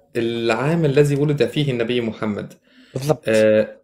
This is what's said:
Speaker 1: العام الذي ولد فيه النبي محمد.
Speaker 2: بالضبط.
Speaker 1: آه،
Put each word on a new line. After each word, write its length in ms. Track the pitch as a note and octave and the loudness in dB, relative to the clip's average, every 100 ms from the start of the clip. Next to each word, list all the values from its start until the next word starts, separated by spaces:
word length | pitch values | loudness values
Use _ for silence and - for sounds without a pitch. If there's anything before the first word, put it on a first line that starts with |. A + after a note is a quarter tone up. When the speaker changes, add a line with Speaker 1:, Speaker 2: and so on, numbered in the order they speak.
| _ A#2+ | _ -4
Speaker 1:
العام 680 | A#2 A#2 A#2 A2+ C#3 E3+ | -4 -2 -2 0 0 0
الذي 320 | D3+ C3+ D3 C#3 | 2 4 2 2
ولد 300 | D3+ D3 A#2 | 0 0 0
فيه 260 | D#3 D3 | 0 -2
النبي 280 | A#2+ A#2 B2 | -2 -2 -2
محمد. 540 | A2+ A2 A2 G2 - - _ _ _ | -4 -4 -4 -4 -8 -16 _ _ _
Speaker 2:
بالضبط. 280 | C3 C#3+ D3+ - | -6 -4 -2 0
Speaker 1:
آه، 500 | A2 A2 G#2+ G#2+ - | 2 4 2 0 -8